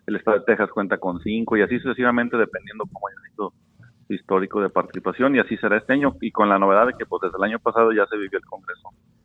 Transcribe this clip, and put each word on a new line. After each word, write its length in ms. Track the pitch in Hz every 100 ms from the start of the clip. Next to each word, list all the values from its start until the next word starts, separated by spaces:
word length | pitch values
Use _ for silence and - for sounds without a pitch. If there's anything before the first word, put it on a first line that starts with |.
| -
el 80 | 101
estado 240 | - 104
de 60 | -
Texas 240 | 110 101
cuenta 240 | - 98 95
con 220 | 92 87
cinco, 340 | 107 110 113 110
y 60 |
así 160 | 98 120
sucesivamente, 560 | 135 120 123 120 120 120
dependiendo 480 | 104 - - 107 101
cómo 160 | - 101
haya 220 | - -
sido 240 | - 98 _ _ _ - _ -
su 60 |
histórico 460 | 104 - 95 95 104
de 100 | 98
participación, 680 | 92 90 92 95 92 131 135
y 40 |
así 160 | 101 110
será 200 | 107 104
este 160 | -
año, 220 | 139 139 -
y 120 | 113
con 180 | - 104
la 80 | 98
novedad 280 | 98 98 123
de 60 | -
que, 80 | 113
pues, 160 | 90
desde 160 | 92 92
el 60 |
año 160 | 101 113
pasado 340 | 117 113 113
ya 120 | 110 98
se 100 | 107
vivió 220 | 98 95
el 60 | -
congreso, 440 | 98 - 92 - _ _ _